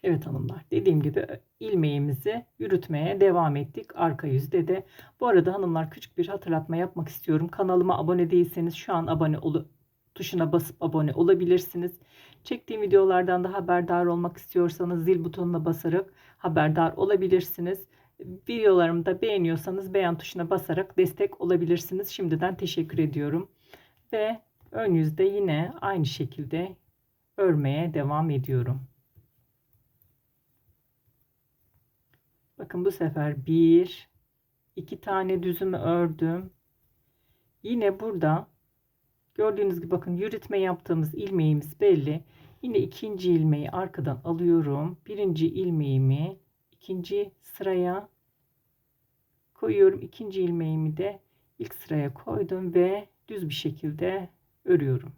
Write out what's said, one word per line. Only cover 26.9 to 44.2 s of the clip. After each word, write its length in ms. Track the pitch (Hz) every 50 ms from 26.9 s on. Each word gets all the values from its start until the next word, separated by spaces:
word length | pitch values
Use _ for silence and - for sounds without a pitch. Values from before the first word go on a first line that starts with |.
| _ _ _ _ _ _ _ _ _
örmeye 580 | - 196 190 165 151 143 135 139 147 170 175 156
devam 360 | 156 143 139 147 151 160 165
ediyorum. 520 | 147 131 131 - 131 127 120 120 131 135 - - _ _ _ _ _ - _ _ _ _ _ _ _ _ _ _ _ _ _ _ _ _ _ _ _ _ _ _ _ _ _ _ _ _ _ _ _ _ _ _ _ _ _ _ _ _ _ _ _ _ _ _ _ _ _ _ _ _ _ _ _ _ _ _ _ _ _ _ _ _ _ _ _ _
Bakın 260 | - - - 180 180
bu 60 | 196
sefer 560 | 185 - 175 160 156 156 147 147 147 143 131
bir, 600 | - 160 165 165 165 165 170 185 180 - - - _ _ _ _ _ _ _ _ _ _ _ _ _ _
iki 240 | - 175 - - -
tane 420 | - - 196 190 190 185 190 180 175
düzümü 340 | 185 175 175 196 190 180
ördüm. 760 | - - 160 170 175 175 165 160 156 160 165 165 175 190 185 _ _ _ _ _ _ _ _ _ _ _ _ _ _ _ _ _ _ _ _ _ _ _
Yine 380 | 208 240 240 220 202 190 196
burada 460 | 214 226 208 180 160 156 156 170 - _ _ _ _ _ _ _ _ _ _ _ _ _ _ _ _ _ _
gördüğünüz 460 | - 208 214 202 196 208 196 180 170
gibi 100 | 165 165
bakın 260 | 180 170 - - 175
yürütme 420 | 175 196 220 220 214 - - 214 196
yaptığımız 560 | 190 185 180 175 _ - 175 160 156 156 156
ilmeğimiz 640 | - 202 196 190 180 160 156 151 147 143 - - _
belli. 440 | 208 202 185 151 139 143 151 151 - _ _ _ - - - _ -
Yine 160 | 254 226 202
ikinci 540 | - - - - - 214 208 185 185 180 175
ilmeği 380 | 165 156 156 151 147 147 -
arkadan 500 | - 185 190 185 - - 143 135 135 120